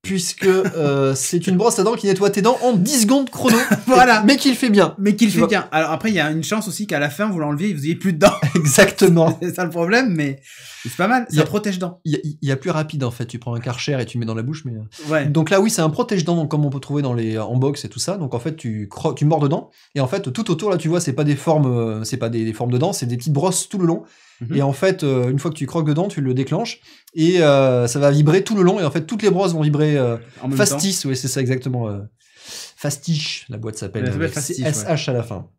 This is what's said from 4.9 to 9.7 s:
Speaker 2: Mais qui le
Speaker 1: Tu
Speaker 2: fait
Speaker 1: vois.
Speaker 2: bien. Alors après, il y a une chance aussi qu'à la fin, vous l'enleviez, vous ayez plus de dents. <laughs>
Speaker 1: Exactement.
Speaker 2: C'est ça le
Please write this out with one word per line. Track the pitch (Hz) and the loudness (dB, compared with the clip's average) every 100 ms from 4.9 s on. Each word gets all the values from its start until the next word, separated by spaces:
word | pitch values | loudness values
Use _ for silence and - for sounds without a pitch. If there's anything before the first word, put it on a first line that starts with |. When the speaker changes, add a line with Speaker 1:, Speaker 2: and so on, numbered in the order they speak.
| - | 2
Speaker 2:
Mais | 202 202 | 0 4
qui | 220 | 4
le | |
Speaker 1:
Tu | 170 | 4
Speaker 2:
fait | |
Speaker 1:
vois. | 160 | 2
Speaker 2:
bien. | 202 - | 2 0
Alors | 156 160 | 0 0
après, | 156 220 | -2 0
il | 190 | 0
y | |
a | 151 | 0
une | 160 | -2
chance | - 214 208 | -2 -4 -4
aussi | 170 208 | -8 -4
qu'à | 151 | -2
la | 143 | -2
fin, | 160 214 | -2 -4
vous | 180 | -2
l'enleviez, | 147 147 208 | -4 -2 -2
vous | 156 | -2
ayez | 135 165 | -4 -2
plus | 190 | -2
de | 156 | 4
dents. | 196 - | 4 4
<laughs> | 151 175 | 0 2
Speaker 1:
Exactement. | 147 165 196 - 190 170 160 160 | 2 6 4 6 6 8 4 2
Speaker 2:
C'est | 175 170 | -4 -4
ça | |
le | 175 | -4